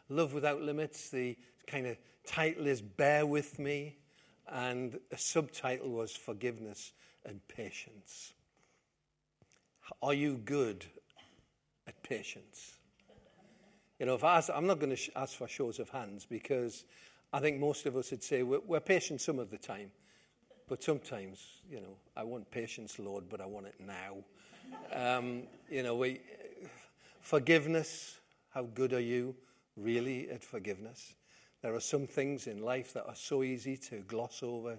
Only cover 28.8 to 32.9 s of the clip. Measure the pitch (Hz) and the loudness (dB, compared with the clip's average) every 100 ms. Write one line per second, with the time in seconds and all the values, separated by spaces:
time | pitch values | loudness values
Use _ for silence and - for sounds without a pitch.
28.8 | 127 127 120 123 123 127 - _ _ - | 4 4 2 2 0 -4 -14 _ _ -4
29.8 | 104 117 123 127 - 120 - 120 98 95 | 2 2 2 -2 -4 -8 -8 -6 -4 -6
30.8 | 110 - - - _ - - _ 120 113 | -8 -14 -18 -20 _ -20 -20 _ -2 -2
31.8 | - 147 135 - 135 139 120 104 110 131 | 0 0 0 0 0 0 -6 -4 -2 -2
32.8 | 120 | -2